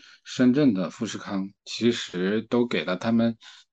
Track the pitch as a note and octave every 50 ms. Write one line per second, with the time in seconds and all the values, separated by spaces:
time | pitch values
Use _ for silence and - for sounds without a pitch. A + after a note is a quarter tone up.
0 | - - - _ - - - - B2+ B2 B2 D3 D3+ C3 G2+ F#2 F2 D#2+ - -
1 | A#2 G2 - G2+ - G#2 G#2 F#2+ F#2+ G2+ - _ _ - - - A2 A#2+ A#2 A#2
2 | - - - F2+ F#2 F#2+ G#2+ A2+ A2 - B2 A#2+ A#2+ A#2+ G#2+ F2+ D#2 F2+ F#2 F2+
3 | - A#2 A#2 A2+ A#2 A#2 A2+ _ - - - - _ _